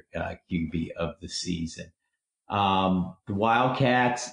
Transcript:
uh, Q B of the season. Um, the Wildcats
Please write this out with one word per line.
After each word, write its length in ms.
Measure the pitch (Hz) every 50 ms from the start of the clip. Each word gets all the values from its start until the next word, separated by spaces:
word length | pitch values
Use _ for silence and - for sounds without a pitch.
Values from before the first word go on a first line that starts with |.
| - _ -
uh, 200 | 82 82 87 90 - _ -
Q 220 | 95 85 80 76 -
B 200 | 85 82 - - -
of 160 | 85 82 - -
the 80 | 87 85
season. 640 | - - - 90 90 85 85 80 - 92 87 82 _ _ _ _ _ _ _ _ _ _ _ -
Um, 680 | - 101 101 98 95 95 95 95 92 92 87 - - - _
the 80 | - 104
Wildcats 960 | 98 107 113 117 123 127 131 131 - 135 123 120 123 123 123 - - - -